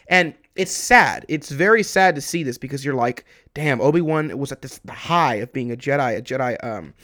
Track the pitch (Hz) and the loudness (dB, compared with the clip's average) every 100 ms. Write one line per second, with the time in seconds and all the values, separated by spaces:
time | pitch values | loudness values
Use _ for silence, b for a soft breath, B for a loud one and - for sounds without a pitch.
0 | - 180 160 - _ - 185 - - 247 | 0 2 2 -4 _ -6 -4 -4 4 6
1 | 143 - - 151 - 139 190 226 - 190 | 6 0 -4 -6 -4 0 4 4 2 4
2 | 185 147 - 170 135 120 131 139 139 131 | 4 2 -4 -4 -4 -8 -8 -6 -2 0
3 | 120 123 b b b 143 151 127 139 165 | 0 -2 b b b -4 -2 2 4 4
4 | 156 156 156 107 139 135 131 - - - | 2 0 -2 -6 -8 -8 -14 -16 -18 -14
5 | - 170 147 107 120 135 120 120 139 143 | -2 2 2 0 -4 -6 -6 -6 -2 0
6 | 127 107 127 131 123 113 120 104 76 - | 0 -2 -4 -4 -2 -4 -8 -10 -12 -18